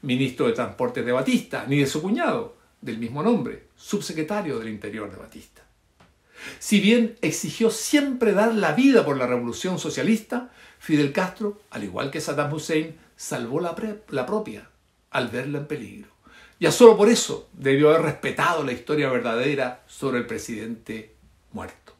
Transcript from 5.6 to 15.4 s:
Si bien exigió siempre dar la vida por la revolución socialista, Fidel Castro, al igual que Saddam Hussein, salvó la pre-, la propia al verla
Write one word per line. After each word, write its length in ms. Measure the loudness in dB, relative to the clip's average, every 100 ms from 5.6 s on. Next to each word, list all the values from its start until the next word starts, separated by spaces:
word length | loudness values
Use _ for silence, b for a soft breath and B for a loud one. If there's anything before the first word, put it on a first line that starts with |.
| _ _ _ _ _ _ B B B B
Si 220 | 2 4
bien 380 | 6 4 4 -2
exigió 480 | -4 -4 -8 0 0
siempre 640 | 0 0 2 2 0 2
dar 220 | 4 2
la 180 | 2 0
vida 320 | 4 6 6
por 140 | 4 0
la 80 | 0
revolución 520 | 0 -2 -6 -4 -4
socialista, 720 | -4 -2 0 0 0 -8 -8 B B B
Fidel 340 | 0 2 2
Castro, 480 | 0 -4 -4 -6 -6 _
al 140 | -12
igual 260 | -8 -6 -6
que 120 | -6
Saddam 280 | -6 -2 -2
Hussein, 460 | -4 -2 -2 -2 b b _
salvó 440 | -8 -8 -4 -4
la 140 | -4
pre-, 280 | -6 -8 -10 -8
la 160 | -6
propia 460 | -4 -4 -6 -14 -20 _ _ _ _
al 180 | -6 -4
verla 300 | -6